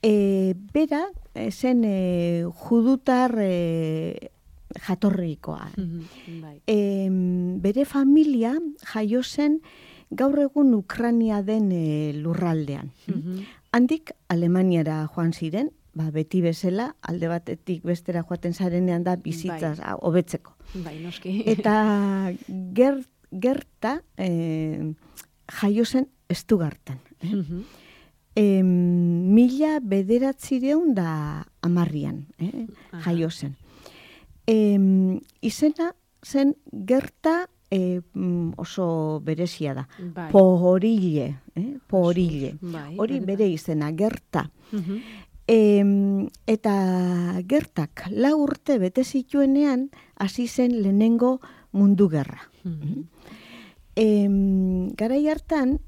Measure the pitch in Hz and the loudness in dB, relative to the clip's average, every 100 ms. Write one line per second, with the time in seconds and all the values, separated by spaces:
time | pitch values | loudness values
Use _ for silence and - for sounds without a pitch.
0 | 226 208 196 196 190 185 202 294 311 294 | 4 2 2 2 0 -2 -4 -2 0 -2
1 | 381 370 - - 220 - 254 247 220 190 | -4 -10 -16 -8 -8 -2 0 2 2 0
2 | 185 175 170 170 170 170 - 233 233 269 | 0 0 0 -2 -4 -8 0 2 4 2
3 | - 247 254 233 196 180 170 165 160 160 | 2 2 2 0 0 0 0 -2 -2 -4
4 | 165 - - _ _ - - - - 185 | -6 -10 -14 _ _ -20 -16 -14 -6 0
5 | 202 185 175 143 - - - - 180 170 | 0 0 -4 -8 -10 -12 -10 -8 -8 -10
6 | 165 - - 165 156 143 - 214 202 196 | -14 -20 -18 -16 -16 -14 -2 0 0 0
7 | 190 185 180 180 180 185 185 220 285 277 | 0 0 0 -2 -2 -2 -2 0 0 2
8 | 277 294 302 254 226 294 330 294 - 220 | 6 6 6 2 0 -2 -6 -12 -10 -6
9 | 214 240 254 - 294 311 - - - - | -2 -2 -2 0 0 0 -4 -20 -20 -20
10 | _ - 269 285 285 294 277 226 190 - | _ -2 0 2 2 4 4 4 0 -4
11 | 233 233 226 208 196 220 208 175 156 151 | 0 2 2 0 0 0 0 0 0 0
12 | 151 147 156 165 175 160 143 139 143 _ | -2 -4 -4 -2 0 -2 -2 -8 -10 _
13 | - 180 165 185 202 - _ 240 247 320 | -8 -6 -6 -10 -12 -18 _ 2 2 0
14 | - - _ 170 170 180 185 170 156 156 | -6 -20 _ 0 2 4 4 2 0 -4
15 | 156 - 165 160 160 185 294 _ _ 160 | -6 -2 -2 -2 -6 -4 -6 _ _ -8
16 | 160 151 156 185 170 165 185 190 247 - | -4 -4 -2 0 0 0 -2 -2 -6 -8
17 | - 170 165 170 170 165 - 170 170 175 | -8 -6 -4 -4 -6 -10 -6 -6 -4 -4
18 | - 175 165 175 180 170 185 175 180 170 | -4 -6 -4 -6 -6 -2 -2 0 0 0
19 | 175 180 165 165 165 165 160 151 - 95 | -2 -2 -4 -6 -6 -6 -6 -6 -8 -4
20 | 175 170 175 170 - _ - 190 165 156 | 0 0 0 -8 -12 _ -16 -12 -12 -12
21 | 170 - 185 196 220 214 214 214 214 208 | -14 -12 -6 -4 0 0 2 4 4 2
22 | 202 196 190 180 - 185 185 190 262 277 | 0 0 -2 -6 -10 -10 -6 2 2 2
23 | 254 _ _ 185 240 269 - _ 214 302 | -8 _ _ -4 -2 -2 -6 _ -6 -6
24 | _ - 185 170 165 160 156 156 156 151 | _ -6 -4 -2 -2 -4 -4 -6 -8 -10
25 | _ - - _ - - 202 208 233 262 | _ -20 -20 _ -18 -4 0 2 2 0
26 | 262 _ _ 175 - 214 156 - - 131 | -2 _ _ -8 0 0 0 -8 -16 -16
27 | _ - 165 202 151 175 233 - - - | _ -10 -6 -4 -4 -10 -12 -20 -20 -20
28 | _ _ _ - 208 190 185 180 175 175 | _ _ _ 2 4 4 4 4 4 2
29 | 175 170 185 214 247 269 311 302 233 196 | 2 2 4 6 6 4 0 0 0 -2
30 | 190 240 269 269 - 262 262 302 339 214 | 2 2 0 -4 -4 -2 0 2 2 0
31 | 170 156 147 151 - _ 170 175 170 151 | -2 -4 -6 -8 -12 _ 0 2 2 -2
32 | 143 - 143 - 170 262 226 - - 170 | -6 -8 -14 -8 -8 -6 -10 -14 -18 -8
33 | 165 170 165 160 139 139 - - - - | -4 -2 -2 -4 -10 -10 -20 -20 -20 -20
34 | - - - - - 220 214 202 190 190 | -20 -20 -20 -10 2 4 4 4 4 4
35 | 185 185 - _ 226 - 302 302 339 - | 2 0 -8 _ -6 0 0 0 -6 -6
36 | _ _ - 277 277 - - 214 190 254 | _ _ -4 2 2 0 -10 -12 0 0
37 | 269 _ 311 339 359 _ _ 196 180 180 | 0 _ 0 0 -4 _ _ -2 0 -2
38 | 175 - 180 175 165 - 170 - 180 165 | -6 -6 -2 -2 -4 -6 -10 -4 -2 -2
39 | 156 156 147 156 175 - 147 131 135 - | -2 -4 -4 -4 -4 -4 -6 -6 -10 -12
40 | 180 165 160 196 190 180 180 185 214 226 | -14 -12 4 8 8 6 4 4 4 2
41 | 180 151 139 135 - - 220 285 _ 190 | 2 0 -2 -8 -10 -8 -8 -8 _ 2
42 | 175 175 175 151 135 151 175 165 147 175 | 2 2 0 -2 -6 -8 -12 -12 -12 -6
43 | 220 277 190 196 208 160 - 156 147 160 | -4 -4 -4 0 0 0 -4 -2 -2 0
44 | 208 - _ - 151 _ _ 214 170 208 | -2 -2 _ -6 -6 _ _ -8 -6 -8
45 | 220 214 185 - - 226 214 208 202 202 | -10 -20 -20 -14 2 4 6 6 4 2
46 | 196 196 202 - - 214 214 196 185 185 | 2 0 -4 -8 -2 -2 0 0 0 0
47 | 180 180 175 185 180 285 - - 147 - | 0 -2 -2 -4 0 0 0 -6 -6 -8
48 | 180 208 262 302 285 294 - 262 185 220 | -8 0 2 2 0 -2 -2 0 2 0
49 | 262 269 254 285 269 269 294 254 277 - | -2 -2 -2 2 4 4 2 0 -4 -10
50 | _ _ 196 - 240 - 247 240 196 196 | _ _ -6 -4 -4 0 0 2 2 4
51 | 226 233 247 254 - - _ 196 202 190 | 4 4 2 0 -6 -20 _ 2 4 6
52 | 196 156 135 - - _ 185 160 147 254 | 4 2 -4 -10 -20 _ -10 -8 -6 -8
53 | 294 _ - - - - 220 _ - - | -10 _ -20 -20 -20 -20 -20 _ -10 0
54 | 220 208 202 196 196 190 185 185 180 - | 4 4 4 2 2 2 2 0 -4 -4
55 | 220 269 302 311 - 311 254 294 | -2 0 0 -2 -2 0 0 -2